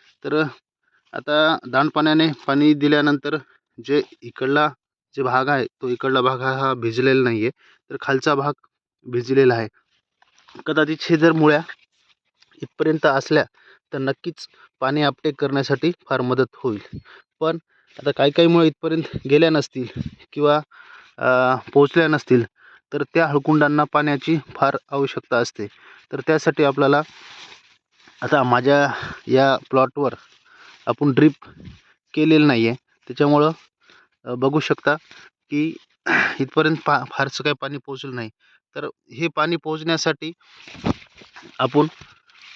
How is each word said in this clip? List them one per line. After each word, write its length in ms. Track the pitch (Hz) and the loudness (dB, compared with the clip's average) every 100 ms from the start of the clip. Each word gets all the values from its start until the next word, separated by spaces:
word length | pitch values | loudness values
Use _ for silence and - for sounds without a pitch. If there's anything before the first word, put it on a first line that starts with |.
| _ _ | _ _
तर 200 | 143 151 147 - _ _ _ _ _ | -4 -2 -2 -6 _ _ _ _ _
आता 440 | - 139 151 156 160 127 | -12 -2 0 2 0 -2
दांड 220 | 131 147 | 0 0
पाण्याने 380 | 151 156 156 160 - - | 0 2 2 0 -2 -2
पाणी 260 | 139 151 | 2 4
दिल्यानंतर 640 | 147 143 147 147 143 147 151 - _ _ - 117 | 4 2 2 2 -2 -4 -8 -10 _ _ -20 -2
जे 160 | 143 - - | -2 -2 -12
इकडला 480 | 120 - 131 147 151 135 _ _ _ 139 | -20 -8 -2 0 0 -4 _ _ _ -6
जे 80 | |
भाग 240 | 131 127 135 | -2 0 0
आहे, 180 | 139 117 | -2 -2
तो 220 | _ 131 | _ -8
इकडला 320 | 120 135 131 | -4 0 2
भाग 200 | 127 127 | 0 0
हा, 100 | 131 | -4
हा 220 | 131 135 | -2 -2
भिजलेला 500 | 127 113 113 131 135 | -2 -4 0 2 2
नाही 180 | 123 113 | 2 0
आहे, 80 | 117 - _ _ _ | -4 -6 _ _ _
तर 80 | 139 | -12
खालचा 340 | - 135 151 139 | -4 -2 0 0
भाग 180 | 143 143 _ _ _ _ | -2 -6 _ _ _ _
भिजलेला 520 | 127 123 117 135 127 117 | -8 -6 0 4 4 2
आहे. 120 | 107 _ _ _ _ _ _ _ _ 151 160 | -4 _ _ _ _ _ _ _ _ -14 -4
कदाचित 320 | 151 151 160 | 0 0 -2
हे 160 | - 160 | 0 4
जर 140 | 165 | 4
मुळ्या 300 | 160 151 151 - - _ _ _ _ _ _ _ _ | 4 4 4 -2 -18 _ _ _ _ _ _ _ _
इथपर्यंत 440 | 135 - 151 156 156 | -18 -4 -2 0 0
असल्या 380 | 135 - 151 - _ _ _ _ | 0 0 0 0 _ _ _ _
तर 40 | 139 | -8
नक्कीच 500 | 135 - 175 - - _ _ - | -6 -6 -10 -14 -20 _ _ -8
पाणी 220 | 131 147 | -4 0
अपटेक 340 | 143 143 156 139 | -2 -2 -8 -4
करण्यासाठी 500 | 139 139 131 139 160 - - | -4 -2 -2 -2 -2 -4 -6
फार 120 | 131 | -4
मदत 340 | 127 127 127 - | -2 0 -2 -2
होईल. 420 | 127 104 - - - - _ - | -6 -6 -10 -18 -18 -20 _ -6
पण 180 | 160 165 _ _ _ - | -6 -6 _ _ _ -8
आता 120 | 143 | -6
काही 200 | - 143 | 0 0
काही 160 | 156 170 | 4 4
मुळ्या 200 | 170 160 | 6 4
इथपर्यंत 500 | - 160 160 143 - 135 | 0 -6 -6 -6 -10 2
गेल्या 200 | 147 165 | 4 4
नसतील 380 | 156 - 131 117 - - - - | 2 -2 -8 -10 -8 -12 -12 -16
किंवा, 240 | 151 147 151 151 - - - - - | -2 0 0 -2 -20 -20 -20 -20 -4
अ, 380 | 127 127 127 127 - | 0 2 2 -2 0
पोहोचल्या 340 | 143 143 170 156 | 2 4 4 2
नसतील, 360 | 151 - 127 113 _ - - _ | 0 2 2 2 _ -20 -20 _
तर 100 | 147 | -8
त्या 240 | 143 165 160 | -2 0 2
हळकुंडांना 560 | 143 143 156 147 147 | 0 2 2 2 2
पाण्याची 540 | 151 147 147 143 - 160 - - | 0 0 0 -2 -2 -2 -4 -2
फार 220 | 139 135 _ | -2 -2 _
आवश्यकता 460 | 139 139 - - 120 | -4 -4 -6 -4 -2
असते. 300 | 120 - 104 _ - - _ | -2 -6 -14 _ -20 -20 _
तर 80 | 135 | -8
त्यासाठी 440 | 143 156 165 151 | -2 0 0 2
आपल्याला 380 | 143 139 139 143 - - - - - - _ _ _ _ _ _ | 0 2 2 2 -2 -14 -20 -20 -20 -20 _ _ _ _ _ _
आता 220 | 120 147 | -2 0
माझ्या 500 | 127 123 131 143 139 - - - - | 2 2 4 2 2 -4 -12 -14 -2
या 300 | 127 135 131 - | 2 2 0 -2
प्लॉटवर 440 | 135 131 - 135 - _ _ _ _ - - - | 0 0 -2 -6 -6 _ _ _ _ -20 -14 -6
आपण 240 | 117 143 | -2 0
ड्रिप 200 | 131 151 - - - - - _ _ _ | 4 4 2 -18 -20 -20 -20 _ _ _
केलेलं 340 | 151 156 156 147 | -2 2 4 4
नाही 200 | 120 113 | 4 0
आहे, 80 | 123 _ _ - | -2 _ _ -18
त्याच्यामुळं, 440 | 123 147 147 156 160 _ _ _ - _ _ 123 | 0 2 4 2 -2 _ _ _ -20 _ _ -12
अ, 80 | |
बघू 260 | 123 135 151 | -2 0 0
शकता 360 | - 147 - 156 _ - - _ _ | -2 -2 -2 -4 _ -20 -20 _ _
की 260 | 147 160 - _ _ - | -4 -4 -6 _ _ -4
<clears throat> 340 | 143 - - | -2 -2 -4
इथपर्यंत 360 | 131 160 156 156 156 | -4 0 0 -2 -2
पा-, 180 | 143 123 | -2 -2
फारसं 320 | - 135 - | -6 -6 -4
काही 120 | 143 143 | -6 -6
पाणी 160 | 135 143 | -8 -12
पोहोचलं 380 | - 131 135 123 | -14 -14 -12 -10
नाही. 140 | 110 _ _ _ _ 143 | -12 _ _ _ _ -12
तर 100 | 143 - _ | -12 -14 _
हे 140 | 113 165 | -8 -6
पाणी 280 | 151 156 165 | -2 -2 -4
पोहोचण्यासाठी 760 | 156 156 160 160 160 151 156 - _ - - - - - - _ - - - - | -6 -6 -4 -2 -2 -4 -10 -16 _ -20 -20 -8 -6 -6 -10 _ -20 -20 -20 -4
आपण, 280 | 127 143 156 - - _ _ _ - | 0 2 0 -4 -20 _ _ _ -20